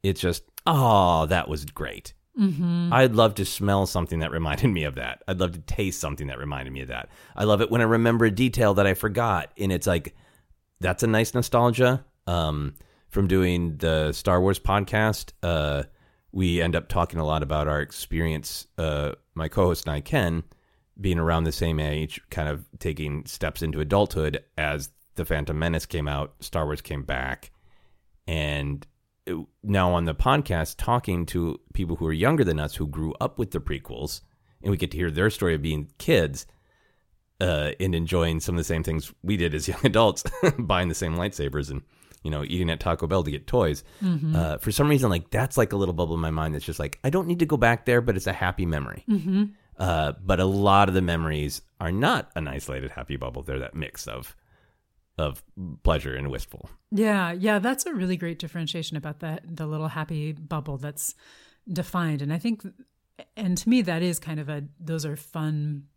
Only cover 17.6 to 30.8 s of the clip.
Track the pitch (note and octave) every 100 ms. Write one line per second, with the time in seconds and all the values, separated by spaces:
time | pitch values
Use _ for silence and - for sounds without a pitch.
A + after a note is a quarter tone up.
17.6 | D2+ D2+ C#2+ - - D#2+ E2 D#2 - -
18.6 | - - D#2+ D2 D2 - _ - D#2+ -
19.6 | F2+ E2 - D2 - D3+ F2+ E2 - -
20.6 | _ _ _ - G2 E2+ E2 E2 D#2+ D#2
21.6 | E2+ D#2+ D2+ D2+ D#2 - _ - D2+ D2
22.6 | - - - D2 D2+ D2 - - D#2+ -
23.6 | E2 D2 D2+ G2 G2+ - D2+ D2 _ -
24.6 | D#2 D2 C#2+ _ _ - E2 D#2 C#2+ D2+
25.6 | E2 D#2+ - E2 D2 C#2+ D2 _ - E2+
26.6 | D2+ D2 - D2 C2 C2+ C2 B1+ - _
27.6 | _ - _ _ _ _ - E2 D2+ D2
28.6 | C#2+ C#2+ - _ _ _ - E2+ - _
29.6 | G#2 G2+ F2+ F2 E2 D2+ B2+ D3 C#3+ E2+
30.6 | D#2 -